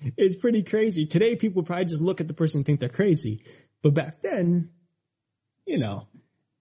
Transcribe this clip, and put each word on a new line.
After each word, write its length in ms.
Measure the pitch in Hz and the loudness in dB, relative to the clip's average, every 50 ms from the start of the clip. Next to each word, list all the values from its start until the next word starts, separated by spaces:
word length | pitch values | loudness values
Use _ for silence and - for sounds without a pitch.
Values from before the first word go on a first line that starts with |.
| 147 - - | -10 -8 0
it's 180 | - 196 190 175 | 2 2 2 2
pretty 280 | - - 240 233 214 180 | 0 0 0 0 0 0
crazy. 420 | - - 220 220 226 185 160 151 | 0 0 0 0 0 0 0 0
Today, 300 | 151 - 170 220 233 240 | 0 2 2 2 2 2
people 260 | - - 220 175 185 160 | 2 0 0 0 0 -2
probably 220 | - 175 180 190 | -2 -2 -2 -2
just 160 | 170 165 147 | -2 -2 0
look 180 | 165 190 185 - | 0 0 0 -2
at 80 | 160 | -4
the 60 | 165 156 | -6 -2
person 260 | - 165 156 - 143 | -2 -2 0 0 0
and 60 | 135 | 0
think 140 | - 147 139 | 0 0 0
they're 80 | 131 120 | 0 -2
crazy. 540 | - - 202 202 165 147 - 107 107 - - - - - _ _ _ _ | 0 2 2 4 2 2 0 -4 -6 -8 -10 -16 -20 -20 _ _ _ _
But 120 | - 151 143 | 2 2 2
back 280 | 160 - 156 - _ | 2 0 -4 -6 _
then, 500 | - 381 330 208 175 170 175 175 165 - - _ _ _ _ _ _ _ _ _ _ _ _ _ _ _ _ _ _ | -6 -4 -2 0 0 0 0 0 -2 -4 -10 _ _ _ _ _ _ _ _ _ _ _ _ _ _ _ _ _ _
you 120 | 392 311 | -4 -4
know, 300 | 190 120 104 101 - - - _ - _ _ _ _ _ _ _ _ | -2 -2 -4 -6 -10 -12 -16 _ -20 _ _ _ _ _ _ _ _